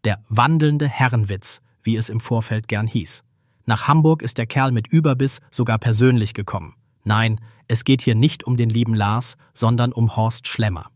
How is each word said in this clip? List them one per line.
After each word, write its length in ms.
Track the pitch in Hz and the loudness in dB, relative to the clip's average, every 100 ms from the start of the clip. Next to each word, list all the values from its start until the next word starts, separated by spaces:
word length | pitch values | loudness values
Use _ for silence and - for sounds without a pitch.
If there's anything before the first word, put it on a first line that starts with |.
Der 160 | 107 95 - | -2 -4 -2
wandelnde 600 | 107 135 160 151 147 147 | 0 2 2 2 2 -2
Herrenwitz, 720 | - 127 117 98 98 - - _ _ | 0 0 2 -2 -4 -4 -6 _ _
wie 100 | 110 | -4
es 140 | 110 113 | -2 -2
im 100 | 113 | -6
Vorfeld 480 | - 113 110 110 110 | -2 -4 -2 -4 -2
gern 220 | 104 110 | -2 -2
hieß. 340 | - - - _ _ _ _ | -4 -4 -8 _ _ _ _
Nach 220 | - 110 - | -2 -2 2
Hamburg 360 | 156 156 160 | 4 4 2
ist 160 | 117 - | -2 -6
der 80 | 113 | -4
Kerl 260 | 139 135 | 0 0
mit 160 | 120 110 | 0 2
Überbiss 500 | 160 156 127 131 - _ | 2 2 0 0 -2 _
sogar 260 | - 117 113 | -4 -2 0
persönlich 560 | 120 107 127 123 101 | 0 4 4 4 0
gekommen. 400 | - 95 98 80 _ _ _ | -6 -8 -8 -10 _ _ _
Nein, 340 | 107 107 113 107 - _ - | -2 0 0 -2 -8 _ -4
es 160 | 117 | -2
geht 180 | - 131 | 2 2
hier 140 | - 113 | 2 2
nicht 260 | 151 - | 2 0
um 140 | - 120 | -2 0
den 120 | 117 | 2
lieben 260 | 113 113 | 0 0
Lars, 420 | 110 101 113 123 - _ | 0 0 -2 -4 -8 _
sondern 380 | - 113 120 120 | -2 0 2 0
um 240 | 120 113 - | 0 -2 0
Horst 320 | 113 - - | -2 -4 -6
Schlemmer. 420 | - 107 87 - | -2 -2 -4 -12